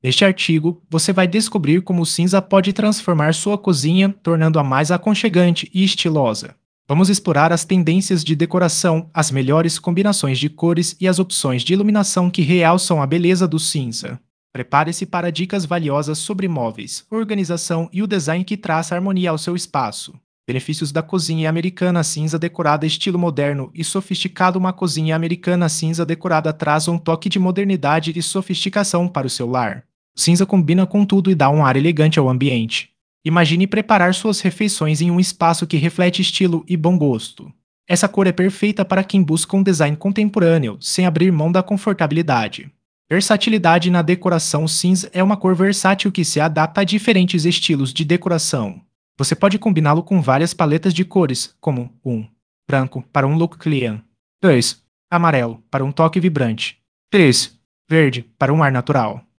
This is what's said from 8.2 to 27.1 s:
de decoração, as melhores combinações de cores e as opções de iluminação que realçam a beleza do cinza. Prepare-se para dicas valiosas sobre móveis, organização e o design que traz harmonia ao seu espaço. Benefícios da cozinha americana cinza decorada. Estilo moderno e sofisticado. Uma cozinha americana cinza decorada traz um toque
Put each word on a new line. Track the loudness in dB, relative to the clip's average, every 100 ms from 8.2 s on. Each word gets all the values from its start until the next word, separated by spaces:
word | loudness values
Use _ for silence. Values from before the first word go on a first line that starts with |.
de | 0 -2
decoração, | 0 0 0 0 0 0 -2
as | -4 -2
melhores | -2 2 2 0 -2
combinações | -4 0 0 0 -2 -2
de | -4
cores | -2 0 0 -2 -2
e | 0
as | 0
opções | -2 -2 -2 -2
de | 0
iluminação | 0 2 2 0 0 0
que | 0
realçam | 2 4 4 2 0 -2
a | 0
beleza | 0 2 2 0
do | 0
cinza. | -4 -4 -6 -8 -12 -14 _ _ _
Prepare-se | -12 -2 0 0 -4 -6
para | -4 -4
dicas | -4 -4 -4 -4
valiosas | -4 -2 -2 -4 -6
sobre | -6 -4 -4
móveis, | -2 -4 -6 -14 -14 _
organização | -6 -4 -4 -4 -4 -4 -4 -4
e | -4
o | -2
design | -2 -2 -4
que | -4 -8
traz | -4 -4 -2
harmonia | -4 -2 -2 -2
ao | -4
seu | -4 -6
espaço. | -4 -4 -4 -8 -16 -20 _ _ -6
Benefícios | -6 -4 -6 -4
da | -6
cozinha | -4 -4 -2 -2 -2
americana | -2 -4 -2 -2 0
cinza | -2 -4 -4 -2
decorada. | -4 -2 -2 0
Estilo | -2 -4 -4 -2
moderno | -2 -2 -2 -4 -8
e | -10
sofisticado. | -6 -6 -6 -6 -6 0 0 0
Uma | -2
cozinha | -2 -4 -2 -2 -2
americana | -2 -4 -2 0 0
cinza | -2 -4 -2
decorada | -4 -4 0 0 0
traz | -4 -2 0 0
um | -2
toque | -2